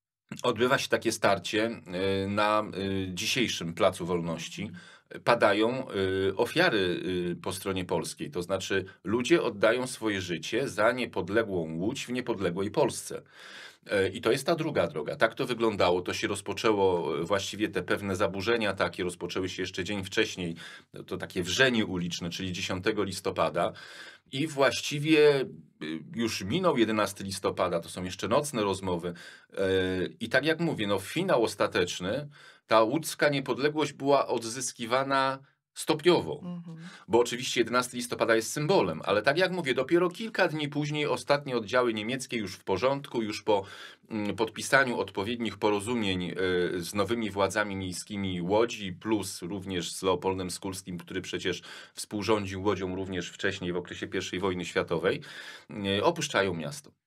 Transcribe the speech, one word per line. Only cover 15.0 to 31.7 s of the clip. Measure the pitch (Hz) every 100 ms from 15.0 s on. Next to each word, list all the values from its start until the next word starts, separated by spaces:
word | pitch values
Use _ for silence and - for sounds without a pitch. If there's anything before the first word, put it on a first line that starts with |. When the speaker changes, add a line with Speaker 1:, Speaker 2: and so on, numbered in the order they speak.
| 76 -
Speaker 1:
Tak | -
to | - 123
wyglądało. | 113 113 101 92 90
To | 101
się | 92 104
rozpoczęło, | 101 - 95 117 104 95 87 73 76
e, |
właściwie | 82 98 - 101 104
te | 92
pewne | 87 101 101 92
zaburzenia | 98 95 101 117 104
takie | 95 87 92
rozpoczęły | 90 87 87 95 92
się | -
jeszcze | 92 -
dzień | 90 101
wcześniej. | 92 113 104 - 87 85 - - - - -
To | 90
takie | 90 95
wrzenie | 87 92 131 117 95
uliczne, | 92 87 - 87
czyli | - 95
dziesiątego | 87 90 92 113 104
listopada. | 98 95 98 90 82 78 98 - - - - - _
I | 135 156
właściwie, | 139 131 - - 147 156 151 147 139
y, | 120 - - _ 78 80 76
już | 110 110 -
minął | 95 165 180 127
jedenasty | 107 110 101 -
listopada, | 98 92 98 92 92 87
to | -
są | 95
jeszcze | 92 - 98
nocne | 131 147 113
rozmowy. | 101 95 95 85 87 87 - - -
E, | - 95 95 92 92 85 -
i | -
tak | 131
jak | 147 160
mówię, | 170 113 104
no, | 98
finał | 98 160 185 135
ostateczny, | 110 - 104